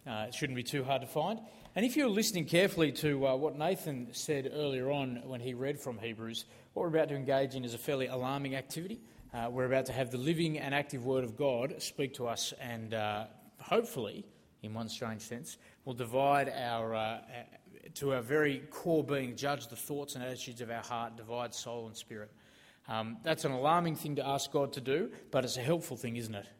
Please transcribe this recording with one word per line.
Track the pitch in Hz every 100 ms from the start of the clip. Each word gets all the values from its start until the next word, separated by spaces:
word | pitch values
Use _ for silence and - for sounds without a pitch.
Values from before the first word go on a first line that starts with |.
| 135
Uh, | 107 110
it | -
shouldn't | 147 127
be |
too | 120 147
hard | 131 135
to | 127
find. | 156 170 226 - - - -
And |
if | 240 302
you're | 262
listening | 202 220 180 147
carefully | 170 196 165 151
to, | 120 156 139 135
uh, | 131
what | 151 139
Nathan | 151 143 160 131 123
said | - - 143 135
earlier | 147 147 131 131
on | 143 131 123 131
when | 123
he | 127 120
read | 135 143
from | 135 110
Hebrews, | 117 110 113 113 - - -
what | -
we're | 175
about | 160 147
to | 143
engage | 131 135 139 131
in | 123
is |
a | 117
fairly | - 139 127
alarming | 127 127 139 139 135
activity. | 131 160 185 233 - - -
Uh, | 120 117
we're | 127 127
about | 131 127
to |
have | 123 127
the | 123
living | 135 170 165 156
and | 135 139
active | 143 135
Word | 120 131
of | 123 110
God | 139 120 135 -
speak | - - 139 -
to | 120
us | 120 - -
and, | 127 117 110
uh, | 110 107 104 110 - - -
hopefully, | - 208 226 - 101 - - - _ _
in | 107 110
one | 113
strange | - 117 110
sense, | - 120 160 - - -
will | - 120
divide | 117 127 139 143 131
our, | 127 120 117 113
uh, | 110 110 113 - 120 117 - - - - -
to | 139
our | 131
very | 117 151 151 135 131
core | - 180 160
being, | 135 143 123 110
judge | 139 139 113
the | 113
thoughts | - 143 143
and | 131
attitudes | 123 123 - 120
of | 113
our | 117
heart, | 104 117 117 113
divide | 110 120 120
soul | - 120 120 113
and | 107
spirit. | - 110 104 - - - - - -
Um, | 110 110 117
that's | 160 160
an | 147
alarming | 131 143 175 170 151
thing | 151 143
to | 135
ask | 139 -
God | 151 139
to | 143
do, | 123 147 226 - -
but | 139
it's | 123 123
a |
helpful | 127 170 165 123
thing, | 120 117
isn't | 110 101
it, | -